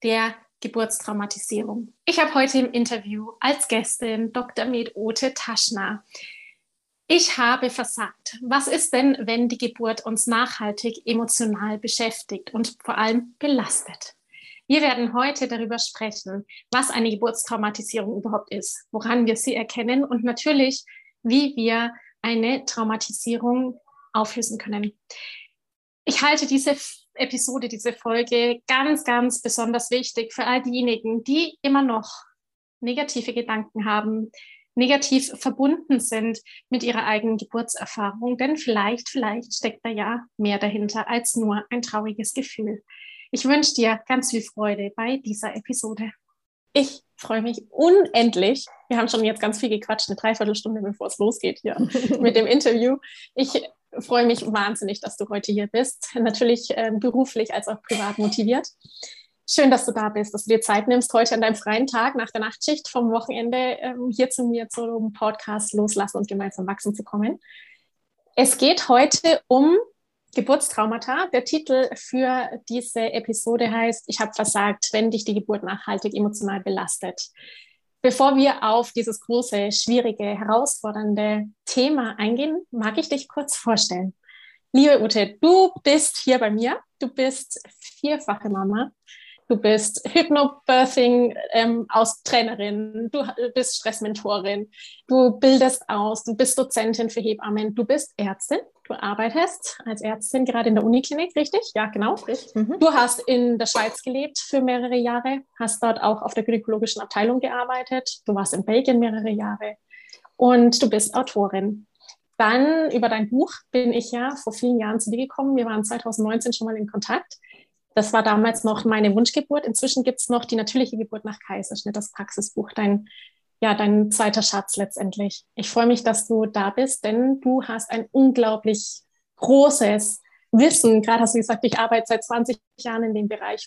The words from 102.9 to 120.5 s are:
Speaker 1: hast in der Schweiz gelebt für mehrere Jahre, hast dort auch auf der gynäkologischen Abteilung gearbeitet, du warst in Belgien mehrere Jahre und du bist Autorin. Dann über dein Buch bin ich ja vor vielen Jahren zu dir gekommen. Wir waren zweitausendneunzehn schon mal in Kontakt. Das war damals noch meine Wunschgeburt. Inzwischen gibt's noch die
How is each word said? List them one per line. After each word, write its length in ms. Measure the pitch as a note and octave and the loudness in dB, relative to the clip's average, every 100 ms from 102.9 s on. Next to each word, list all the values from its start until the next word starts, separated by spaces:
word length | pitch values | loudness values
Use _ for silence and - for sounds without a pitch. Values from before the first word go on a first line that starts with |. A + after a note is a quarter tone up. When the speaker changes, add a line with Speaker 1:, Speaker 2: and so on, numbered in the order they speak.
Speaker 1:
hast 320 | C#4 A#3+ - - | 6 4 0 0
in 320 | B3 A#3+ A#3 | 2 2 2
der 80 | A3+ | 0
Schweiz 380 | A#3+ A3 - | 0 -2 -4
gelebt 340 | C4 C4 D4 C#4+ | -6 -4 -4 -8
für 240 | - C#4 | -2 0
mehrere 360 | B3+ B3 A#3+ B3 | 2 0 0 0
Jahre, 440 | A#3+ A#3+ B3+ C#4 - - | 0 -2 -2 -4 -8 -6
hast 240 | A3+ - | -6 0
dort 180 | A#3 A3+ | 0 2
auch 220 | G#3 G#3+ | 0 0
auf 140 | - - | -2 -2
der 80 | |
gynäkologischen 580 | A3 A3+ A3 G#3+ A3 G#3+ | 0 0 0 -2 -2 -4
Abteilung 380 | F#3 G#3 A3 B3+ | -6 0 2 2
gearbeitet, 800 | B3+ B3 B3 B3+ B3 C4 B3+ - - | 0 -2 -4 -4 -4 -6 -6 -6 -4
du 80 | G3+ | -2
warst 180 | F#3+ | -2
in 100 | F#3+ | -2
Belgien 360 | G#3 A3+ C4+ A#3+ | 0 2 4 4
mehrere 320 | A#3 A3 A3 | 2 0 -4
Jahre 460 | G#3 G#3 G#3 G#3+ G#3+ _ - - - _ - | -4 -4 -6 -10 -12 _ -20 -20 -20 _ 2
und 440 | B3 B3 A#3+ A#3+ | 6 8 8 6
du 120 | A#3 | 4
bist 240 | G#3+ - - | 2 0 -2
Autorin. 720 | B3+ G#3+ G3+ F#3+ G3+ G#3+ - _ - - _ - | -2 -2 -2 -2 -4 -6 -12 _ -20 -20 _ 0
Dann 540 | A3 A#3+ C#4+ D#4+ D#4+ | 2 4 4 2 0
über 180 | A#3+ A3+ | 0 0
dein 220 | A3 G#3+ | 0 0
Buch 200 | B3+ F#4 - _ | 0 0 -4 _
bin 220 | B3+ B3 | 0 2
ich 180 | A#3 A#3 | 0 -2
ja 240 | A#3+ B3 C4+ | -4 -4 -6
vor 180 | - | -8
vielen 260 | G#3+ B3 A#3+ | -2 0 2
Jahren 200 | G#3+ A3 | 0 -2
zu 100 | A3 | -2
dir 160 | A#3 C4+ | -2 -4
gekommen. 320 | - C#4 C4+ | -4 0 0
Wir 80 | A3+ | 0
waren 180 | G#3+ | -2
zweitausendneunzehn 680 | G#3+ A#3+ A3+ A3 G#3+ A3+ A#3+ | -4 -6 -6 -2 -2 0 -2
schon 120 | A3+ A3+ | -4 -4
mal 120 | A3 | -4
in 80 | G#3 | -6
Kontakt. 540 | G3 - D4 - - - - _ _ _ - | -6 -4 -4 -6 -16 -20 -20 _ _ _ 0
Das 180 | G#3+ | 2
war 100 | A3+ | 2
damals 400 | G#3+ G#3+ A3+ A3+ | 4 4 4 2
noch 220 | A3 G#3+ A3+ | 0 0 0
meine 280 | G#3+ G#3 | 4 4
Wunschgeburt. 520 | G3+ A#3+ D4+ D4 D4 A#3 | 4 4 2 0 -2 0
Inzwischen 380 | A3 C4 C4 | -2 0 0
gibt's 260 | B3 B3+ - | 0 -2 0
noch 160 | A#3+ | -2
die 100 | A#3+ | 0